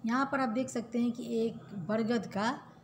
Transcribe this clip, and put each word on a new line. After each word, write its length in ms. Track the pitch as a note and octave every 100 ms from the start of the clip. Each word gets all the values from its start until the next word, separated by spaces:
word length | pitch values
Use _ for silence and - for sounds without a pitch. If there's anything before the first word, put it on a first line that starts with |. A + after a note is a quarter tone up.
| A3+
यहाँ 240 | B3+ C#4
पर 80 | C4+
आप 100 | B3+
देख 200 | A3 B3+
सकते 300 | A#3 A3 A#3+
हैं 120 | A#3+
कि 340 | A3+ A#3 A#3 A3+
एक 100 | - - G3+ E3
बरगद 400 | A3 A3+ A#3+ F#3
का 320 | G3 A3 D4 - -